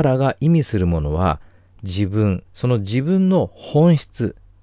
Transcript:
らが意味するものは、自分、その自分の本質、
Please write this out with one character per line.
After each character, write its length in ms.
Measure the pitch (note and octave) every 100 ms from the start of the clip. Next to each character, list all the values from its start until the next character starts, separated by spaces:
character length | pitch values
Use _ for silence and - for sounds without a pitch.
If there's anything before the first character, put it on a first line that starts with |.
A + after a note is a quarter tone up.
ら 140 | D3 C3
が 180 | C3+ -
意 80 | D3+
味 140 | E3
す 140 | C3 G#2+
る 80 | F2+
も 140 | E2
の 140 | D2
は、 260 | D#2 F#2 - - - _ -
自 260 | G2 F2+ G2+
分、 360 | G#2 G#2 F2+ -
そ 140 | - B2
の 120 | A#2+
自 220 | G2 A#2+
分 280 | C#3+ F#3+ F#3
の 200 | F#3+ -
本 420 | - - D3 E3+ D#3
質、 400 | - - A2+ - - -